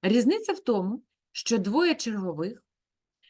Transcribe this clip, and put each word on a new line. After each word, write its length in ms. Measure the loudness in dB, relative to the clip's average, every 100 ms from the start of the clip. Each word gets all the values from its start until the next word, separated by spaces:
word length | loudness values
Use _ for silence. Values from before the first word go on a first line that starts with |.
Різниця 520 | 4 4 4 2 0
в 60 | -4
тому, 440 | 0 0 0 -6 _ _ _
що 260 | -12 -2 0
двоє 380 | 2 2 2 2
чергових 680 | -2 -4 -6 -4 -6 -8 _ _ _ _ _ _ _